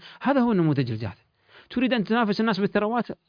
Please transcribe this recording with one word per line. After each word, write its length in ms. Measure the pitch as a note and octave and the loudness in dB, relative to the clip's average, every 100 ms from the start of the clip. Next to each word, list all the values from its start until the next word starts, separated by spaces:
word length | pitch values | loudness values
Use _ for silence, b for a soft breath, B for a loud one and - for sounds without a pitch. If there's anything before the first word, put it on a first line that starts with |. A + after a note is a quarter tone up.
| B B | B B
هذا 180 | A#3 C#4+ | 0 2
هو 120 | A#3+ | 2
النموذج 380 | G3 D#3+ C#3 A#2+ | 2 2 2 -2
الجاذب. 340 | A2 G#2+ - _ b b b b | -4 -8 -12 _ b b b b
تريد 220 | B3 B3 | -2 0
أن 120 | A#3+ | 0
تنافس 360 | F#3 A#3 G#3+ G3+ | 0 0 0 0
الناس 200 | A3+ F#3 | 0 0
بالثروات، 460 | G3+ G#3 G#3 A#3+ - - | 0 0 0 -2 -4 -10